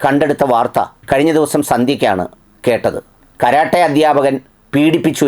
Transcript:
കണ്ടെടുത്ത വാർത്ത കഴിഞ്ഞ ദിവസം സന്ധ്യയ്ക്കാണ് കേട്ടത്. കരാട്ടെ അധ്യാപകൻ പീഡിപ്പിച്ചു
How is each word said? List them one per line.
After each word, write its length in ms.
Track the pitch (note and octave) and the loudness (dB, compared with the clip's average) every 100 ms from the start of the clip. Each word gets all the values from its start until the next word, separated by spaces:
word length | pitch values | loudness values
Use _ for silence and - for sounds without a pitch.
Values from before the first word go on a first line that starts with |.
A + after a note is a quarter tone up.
കണ്ടെടുത്ത 420 | C#3 C#3+ D3+ C#3+ C#3+ | -2 0 0 0 0
വാർത്ത 280 | A#2 B2 - G#2 - - | 0 0 -2 -4 -8 -2
കഴിഞ്ഞ 200 | C#3 D3+ D#3 | 0 2 2
ദിവസം 240 | D3 D3+ C#3+ | 0 -2 -2
സന്ധ്യയ്ക്കാണ് 540 | B2 B2+ C#3+ A#2+ F#2+ F2+ - _ _ - | 0 0 0 0 -2 -4 -10 _ _ -2
കേട്ടത്. 320 | A2+ G#2+ E2+ - _ _ _ | -2 -2 -6 -14 _ _ _
കരാട്ടെ 380 | A#2+ C3+ D#3 F3 E3 | 0 0 0 0 0
അധ്യാപകൻ 480 | C#3+ D3+ C#3+ C#3 C3+ - _ _ | 2 2 2 0 -2 -10 _ _
പീഡിപ്പിച്ചു 500 | C#3 D#3 D#3+ D3+ C#3+ | 0 0 0 -2 0